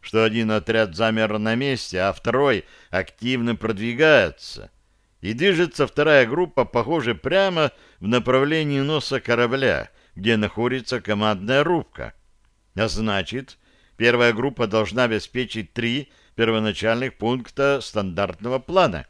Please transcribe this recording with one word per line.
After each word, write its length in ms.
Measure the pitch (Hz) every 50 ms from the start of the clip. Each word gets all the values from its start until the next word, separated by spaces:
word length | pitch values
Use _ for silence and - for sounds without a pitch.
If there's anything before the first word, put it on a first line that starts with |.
что 240 | - - - 110 113
один 260 | 113 107 117 113 110
отряд 440 | 107 107 - - 113 113 110 101 80
замер 440 | 80 113 113 110 110 110 107 107 107
на 160 | 107 110 113
месте, 460 | 117 135 139 135 117 - - - 90
а 120 | 92 98 95
второй 540 | - - 120 113 127 143 143 123 95 - - - - - _
активно 680 | - 92 95 - - _ 113 120 131 127 117 117 117
продвигается. 1120 | 107 - 113 113 95 107 117 120 120 156 156 151 127 98 82 71 _ - - - - 52 50 _ _ _ _ _ _ _ _ _ _ -
И 100 | 95 113
движется 540 | 120 160 202 190 160 175 165 - - 147
вторая 400 | 127 - - 147 156 151 139 127
группа, 380 | 113 127 165 180 165 - - 123
похоже, 500 | 101 - 120 113 123 160 165 123 117 117
прямо 580 | 85 - - 160 190 196 196 180 165 156 139 - - - - _ _
в 80 | 90 101
направлении 720 | 117 127 - 123 127 131 139 143 156 160 156 147 143 139
носа 400 | 135 143 156 147 - - - 127
корабля, 680 | - - 120 117 120 120 120 135 135 123 87 71 - - _ _ _ _ _
где 200 | - 92 113 117
находится 640 | 107 104 98 - 104 117 123 123 131 117 - - 120
командная 640 | - - 107 104 107 107 107 95 95 104 131 139 147
рубка. 500 | 165 180 165 117 _ _ - 64 55 - _ _ _ _ _ _ _ _ _ _ _ _
А 140 | 95 110 110
значит, 680 | - 104 110 110 101 98 92 - - 131 135 - - _ _ _ _ _ _ _ _
первая 360 | - 110 120 120 120 120 120 113
группа 340 | 104 117 143 123 - 120
должна 380 | 107 95 113 107 95 98 120 127
обеспечить 680 | 120 113 104 - - _ 123 127 110 - 110 104 - _
три 380 | - 117 117 120 139 143 _ _ _ _ _ _
первоначальных 840 | - 117 113 113 110 110 107 101 - - 113 113 120 127 131 - _
пункта 640 | 104 113 123 131 120 - - - 139 139 139 135 117
стандартного 760 | - - 107 101 95 85 82 101 92 87 - 101 120 127 131
плана. 480 | - - 160 190 180 143 90 76 65 _